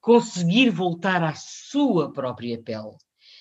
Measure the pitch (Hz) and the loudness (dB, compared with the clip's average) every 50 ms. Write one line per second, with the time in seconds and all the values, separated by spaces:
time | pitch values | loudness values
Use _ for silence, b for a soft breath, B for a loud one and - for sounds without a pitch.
0 | - - 233 240 233 - - 180 175 170 180 233 262 233 190 160 185 180 165 170 | 4 6 6 6 6 2 -6 -2 0 2 4 4 4 4 2 0 -2 -2 -4 -2
1 | 170 196 185 180 165 160 143 - - - - - - - - 285 294 269 208 175 | -2 0 0 0 0 -2 -4 -6 -14 -18 -20 -20 -20 -6 -2 -2 0 2 0 0
2 | 143 139 - 143 127 127 120 120 120 120 117 113 113 - 110 110 107 107 110 _ | -2 -2 -6 -8 -8 -8 -8 -8 -8 -8 -8 -8 -8 -10 -10 -10 -10 -14 -18 _
3 | _ _ _ b b b b b | _ _ _ b b b b b